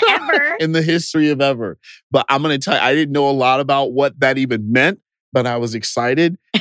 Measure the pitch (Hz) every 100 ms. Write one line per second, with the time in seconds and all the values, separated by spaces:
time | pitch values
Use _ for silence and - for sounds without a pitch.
0 | 453 - - 311 294 330 160 160 160 170
1 | 165 160 151 139 139 120 104 80 - -
2 | _ 135 - 139 156 139 190 139 123 147
3 | 147 143 143 135 127 131 139 139 135 127
4 | 139 - 135 135 131 113 104 123 147 -
5 | _ _ _ 127 123 120 120 113 - -
6 | 120 139 170 180 _ 208